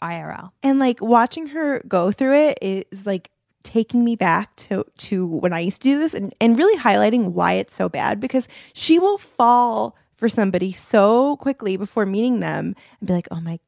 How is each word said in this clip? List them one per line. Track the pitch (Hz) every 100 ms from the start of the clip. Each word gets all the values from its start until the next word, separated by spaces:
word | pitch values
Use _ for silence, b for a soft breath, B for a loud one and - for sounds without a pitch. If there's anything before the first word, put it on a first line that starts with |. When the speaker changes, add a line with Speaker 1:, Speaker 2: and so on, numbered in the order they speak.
Speaker 1:
I | 170 170
R | 156
L. | - 180 _
Speaker 2:
And, | 277 269
like, | 262 233
watching | 226 240 240 330 302
her | 302 294 262 -
go | 185 180
through | - 262 285
it | 302 -
is, | 190 190 - 196 202
like, | 190 - _ _ _
taking | - 226 220 240
me | 233 226
back | 185 165 208 -
to, | - 190 - -
to | - 190 180
when | 160 180
I | 170
used | 175 -
to | 262
do | 285
this | 320
and, | - 196 -
and | 233 233
really | 381 370
highlighting | 220 202 214 240 185
why | 175 175
it's | 185 202 -
so | 185
bad, | 143 - 208
because | 254 262 - B B
she | - - 330
will | 381 403
fall | - - 240 240 240 220 233 - _ _
for | 220
somebody | 226 196 180 190
so | - - 220 202 233 285 285
quickly | 277 269 208 190
before | 202 226 196
meeting | 196 247 233
them | 165 151 170 b b _
and | 196
be |
like, | 180 -
"Oh | 170
my | 165 165